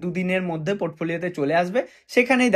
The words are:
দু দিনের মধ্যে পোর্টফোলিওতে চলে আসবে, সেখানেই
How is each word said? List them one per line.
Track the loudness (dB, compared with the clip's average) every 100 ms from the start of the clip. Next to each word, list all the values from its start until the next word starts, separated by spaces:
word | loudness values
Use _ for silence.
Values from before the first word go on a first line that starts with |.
দু | -6 -4
দিনের | -2 -2 -2
মধ্যে | -4 -4 -2
পোর্টফোলিওতে | -4 -4 -4 -4 -4 -2
চলে | 2 2
আসবে, | 2 -2 -4 -8 -2
সেখানেই | 2 4 4 6